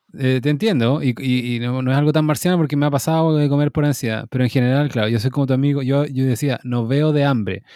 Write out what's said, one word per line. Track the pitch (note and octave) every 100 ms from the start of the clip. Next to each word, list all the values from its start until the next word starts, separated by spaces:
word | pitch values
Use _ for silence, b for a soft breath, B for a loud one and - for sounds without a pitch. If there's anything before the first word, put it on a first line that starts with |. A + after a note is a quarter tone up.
| _ C#3
eh, | C3 C3
te | C#3+
entiendo, | C#3+ A3 D3+ A#2 D3+
y, | C3+ A2+
y, | C3 B2+ A#2+ A#2
y |
no, | B2 C3
no | B2+
es | C#3
algo | D3
tan | D#3 D3+
marciano | D3 F3+ F3+
porque | D3+ C#3+
me | D3
ha |
pasado | C#3+ - D#3+ D#3+ D3+
de | C#3+
comer | C#3+ D3
por | D#3 D3
ansiedad, | C3+ A#2 A2 A2
pero | B2+
en | B2
general, | C3 B2 C3+ D3
claro, | A#2+ A2
yo | A#2
soy | B2
como | C#3+ C3
tu |
amigo, | C3 C#3+ C#3+
yo, | C3 C#3 D3
yo | C3 C3
decía, | A#2 C#3+ A#2+
no | B2 A#2+ A#2
veo | C#3 D#3
de | D3
hambre, | C#3+ B2 G2 F#2 B